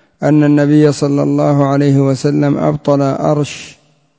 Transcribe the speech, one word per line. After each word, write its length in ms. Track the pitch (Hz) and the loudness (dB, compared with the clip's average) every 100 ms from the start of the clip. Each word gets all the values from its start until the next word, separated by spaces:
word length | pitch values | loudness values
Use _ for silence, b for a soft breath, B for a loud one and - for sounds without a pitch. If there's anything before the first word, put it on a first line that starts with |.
| b b | b b
أن 200 | 143 151 | 0 2
النبي 480 | 147 147 143 151 151 | 2 2 2 4 2
صلى 320 | 139 143 143 | 2 -2 -2
الله 420 | 143 143 147 143 139 | -2 0 0 2 0
عليه 320 | 139 143 139 | 0 2 2
وسلم 600 | 135 135 147 147 143 - | 0 0 -2 0 0 0
أبطل 440 | 156 151 - 143 | -2 -2 -2 0
أرش 760 | 139 135 156 151 143 - - - _ _ _ | 0 -2 -2 -2 -4 -8 -20 -20 _ _ _